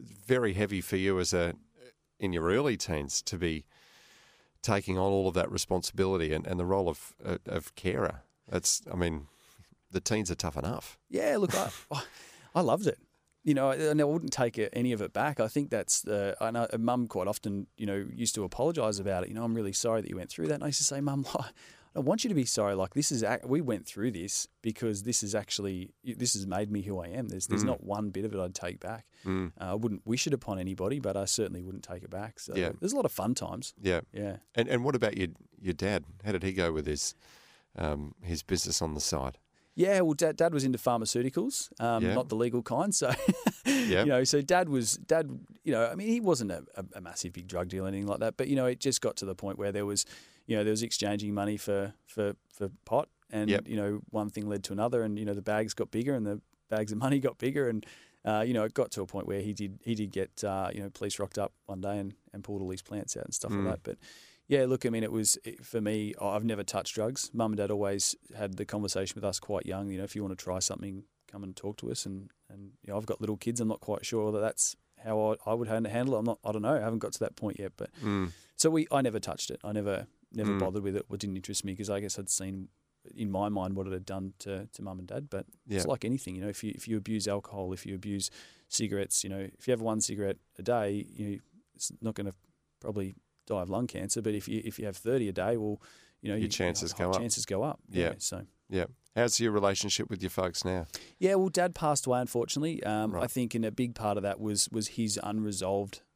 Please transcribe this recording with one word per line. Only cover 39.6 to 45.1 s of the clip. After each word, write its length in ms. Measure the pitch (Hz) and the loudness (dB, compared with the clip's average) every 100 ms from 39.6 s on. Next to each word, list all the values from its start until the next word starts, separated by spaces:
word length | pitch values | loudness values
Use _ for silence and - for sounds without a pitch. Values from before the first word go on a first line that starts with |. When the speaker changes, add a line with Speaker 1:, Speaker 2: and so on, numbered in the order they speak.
| _ | _
Speaker 2:
Yeah, 260 | - 180 196 | 2 4 6
well, 140 | 170 | 6
Dad, 200 | 147 160 | 6 2
Dad 180 | 147 165 | 4 4
was 120 | 151 | 4
into 120 | 135 123 | 2 2
pharmaceuticals, 960 | - 120 107 120 127 165 233 - - - | 2 2 2 0 2 0 0 -2 -6 -2
um, 220 | 117 117 | 0 4
Speaker 1:
Yeah. 120 | 113 | 4
Speaker 2:
not 140 | 113 131 | 2 2
the 60 | |
legal 280 | 110 120 120 | 2 2 2
kind. 280 | 113 120 196 | 0 0 2
So, 200 | - 131 - 539 508 | 2 2 4 2 2
<laughs> 260 | 480 - | 0 -2
Speaker 1:
Yeah. 360 | - 277 240 92 | 2 2 4 4
Speaker 2:
you 40 | 117 | 6
know, 180 | 127 | 4
so 180 | 131 147 | 4 4
Dad 260 | 139 180 180 | 4 4 4
was, 260 | 135 113 | 2 2
Dad, 360 | - - | 0 2